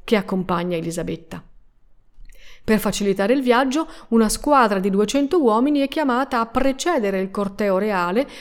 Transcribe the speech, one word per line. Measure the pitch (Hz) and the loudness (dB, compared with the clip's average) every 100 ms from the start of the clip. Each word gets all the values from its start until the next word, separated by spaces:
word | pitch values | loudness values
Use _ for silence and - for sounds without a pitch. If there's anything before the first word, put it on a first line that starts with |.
che | - 214 | 0 0
accompagna | 190 190 180 175 175 | 0 -4 -2 -2 -2
Elisabetta. | 170 165 165 170 160 - - - - - _ _ - _ - - - - - | -4 -4 -6 -6 -8 -10 -16 -16 -20 -20 _ _ -20 _ -20 -20 -18 -20 -12
Per | - 220 | -2 0
facilitare | 208 - 202 196 202 | 0 -2 -2 0 2
il | 269 | 2
viaggio, | 247 240 269 277 320 - - | 4 2 2 -2 -4 -10 0
una | 226 220 | 2 2
squadra | - - 285 226 196 | 0 2 4 4 2
di | 202 | 0
duecento | 196 208 269 285 359 | 0 0 0 2 2
uomini | 254 214 269 294 | 4 4 2 2
è | 277 | 0
chiamata | 320 285 240 226 240 | 0 0 0 0 -2
a | 226 | -2
precedere | 254 269 269 349 320 202 196 | 0 0 0 -2 0 0 -2
il | 190 | -4
corteo | 190 202 196 208 190 | -4 -6 -2 0 0
reale | 214 190 175 202 277 - | 0 -2 0 -2 -2 -8